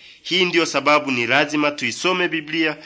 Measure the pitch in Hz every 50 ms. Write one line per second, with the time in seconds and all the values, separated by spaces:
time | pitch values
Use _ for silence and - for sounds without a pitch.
0 | - - - - - - 175 185 180 180 165 170 160 151 - 143 135 147 151 147
1 | 143 135 127 120 117 113 131 147 151 143 151 151 151 143 147 - 127 117 110 -
2 | - 180 185 180 180 160 160 160 147 151 160 165 160 156 151 156 -